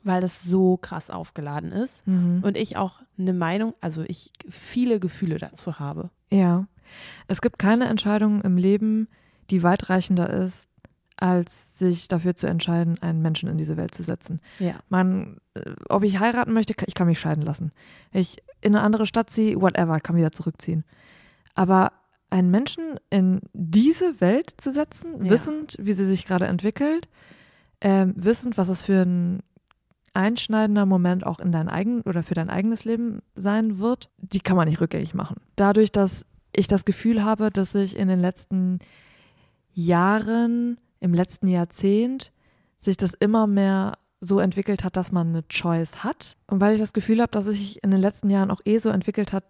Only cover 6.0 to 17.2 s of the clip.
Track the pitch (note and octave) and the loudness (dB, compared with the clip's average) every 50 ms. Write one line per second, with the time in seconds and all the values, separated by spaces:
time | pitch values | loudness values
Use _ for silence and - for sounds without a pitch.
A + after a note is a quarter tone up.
6 | E3+ F3+ _ _ _ _ G#3 G3 F#3 F3 F3 F3+ F#3+ - _ _ _ _ - - | -10 -12 _ _ _ _ 2 4 4 4 2 0 -2 -6 _ _ _ _ -20 -20
7 | - - - - - _ F#3+ - - A#3+ - _ - G3 A3 A#3+ B3+ - A3 G3+ | -20 -20 -20 -20 -8 _ -6 -2 -2 -4 -2 _ 2 4 4 4 2 0 0 0
8 | - G3+ G#3 G#3+ G#3 G#3+ G#3 G#3 G#3 G3 F3+ F3+ F3+ F#3+ G3+ G#3 G#3+ A3 G#3+ A3 | 0 0 0 2 2 2 2 2 2 2 2 4 4 4 2 2 2 0 0 0
9 | A3 - _ _ _ _ _ _ _ - F#3+ F#3 E3+ F3 F#3 G3+ - - F#3 F#3 | -2 -4 _ _ _ _ _ _ _ -2 -2 2 4 4 2 2 0 0 0 0
10 | F3 - F#3+ F3+ E3+ - - G3 F#3 F#3 F#3 - - _ _ _ _ - _ _ | 2 2 0 0 2 0 0 -2 -2 -4 -6 -10 -18 _ _ _ _ -20 _ _
11 | _ _ _ - - F3+ F3+ F3+ F3 - - - - - - - F#3 F3+ F3 E3+ | _ _ _ -2 0 2 2 2 0 -2 -8 -14 -14 -14 -6 -2 0 0 0 -2
12 | - - F#3+ E3+ E3 F3+ F3 - - - E3+ E3 - - E3+ E3+ E3+ E3 E3+ - | -2 -2 -2 0 0 -2 -2 0 -2 -2 -2 -2 -2 0 0 0 0 0 -2 -2
13 | - E3+ E3 D#3+ D#3+ E3 D#3 D3+ - D#3+ D#3+ D#3+ D#3 D3+ D#3 D#3+ E3+ - - - | -4 -4 -2 0 0 0 -2 -2 -4 -4 -4 -4 -4 -4 -4 -6 -6 -8 -8 -10
14 | E3+ E3 E3 - - - E3+ D#3 _ - - - F#3+ F3 - - - _ G3 F#3 | -6 -6 -8 -8 -8 -10 -10 -10 _ -14 -10 -6 -6 -6 -6 -6 -8 _ 0 2
15 | F#3 F#3 F#3 F#3+ - - - - _ _ _ - - - - - - - - G3+ | 2 2 0 -2 -4 -8 -14 -20 _ _ _ -14 -12 -12 -14 -14 -4 0 0 2
16 | G3 G#3 F#3+ F#3+ G3+ A#3 A#3 A#3+ A#3+ - A3+ A3+ G#3+ - A3 - - - - - | 2 2 2 2 0 0 2 0 0 2 2 0 2 0 -2 -6 -6 -8 -2 0
17 | F#3 E3+ E3 - | 2 2 2 2